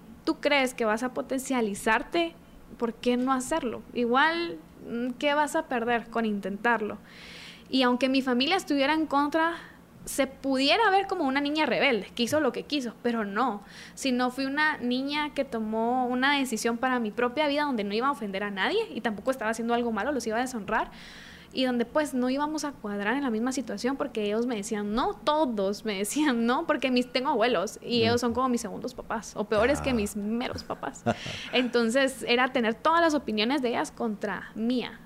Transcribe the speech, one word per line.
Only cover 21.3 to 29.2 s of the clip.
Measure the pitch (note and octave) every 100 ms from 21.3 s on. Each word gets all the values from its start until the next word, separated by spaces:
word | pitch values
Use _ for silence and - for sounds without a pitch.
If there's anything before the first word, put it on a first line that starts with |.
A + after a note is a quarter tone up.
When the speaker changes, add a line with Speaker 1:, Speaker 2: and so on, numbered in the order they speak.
| - -
Speaker 1:
Y | -
donde, | B3+ A#3+ A#3
pues, | D4+ D4
no | B3+ B3+
íbamos | C4+ D4 D#4 D4
a |
cuadrar | - G#3 G3+ G3+ C4+
en |
la | C4+
misma | G#3+ B3
situación | C4 A3 G3+ A#3+ C#4
porque | D4 A3 G#3
ellos | A3 B3
me | A#3
decían | G3+ G#3+ G#3
no, | A3 F#4
todos | G4 C4 D4+ D4+ G#3+ F#3+ G3+ A3
me | F#3+
decían | G#3 C#4+ D4 A#3 A#3
no, | C4+ E4
porque | D4+ C4+
mis, | B3 B3
tengo | B3 C4+
abuelos | B3+ A#3+ F#3 G#3 -
y | - A#3
ellos | A3+ A#3+
son | A#3+
Speaker 2:
Ujú. | A#3
Speaker 1:
como | C4
mis | A#3+
segundos | G3 F#3+ B3+
papás, | - - A3